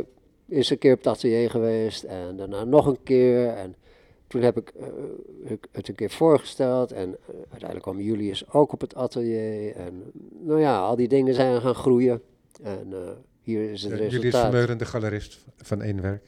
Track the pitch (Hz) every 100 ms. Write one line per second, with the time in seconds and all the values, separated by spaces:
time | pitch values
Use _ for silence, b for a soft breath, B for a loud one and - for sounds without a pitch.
0 | - _ _ _ - 151 127 139 139 127
1 | 127 107 123 113 117 117 113 113 110 -
2 | - 92 90 95 98 101 117 147 143 127
3 | - 127 123 123 120 110 92 - b b
4 | b b _ 123 120 113 - - - -
5 | 143 - - - - 110 - - - 98
6 | 101 - 165 143 - - 131 127 123 107
7 | 92 - - - - - 85 90 - 95
8 | 104 107 104 98 - 143 147 - 127 127
9 | 127 127 117 113 110 107 104 - 87 90
10 | 101 - - - 165 156 147 107 98 120
11 | 120 139 131 127 131 123 127 117 135 123
12 | 127 120 - _ _ - 104 98 101 95
13 | 90 - - _ - 107 107 101 104 107
14 | 107 123 120 123 113 123 120 117 117 120
15 | 107 104 - - - - - 104 107 98
16 | 95 101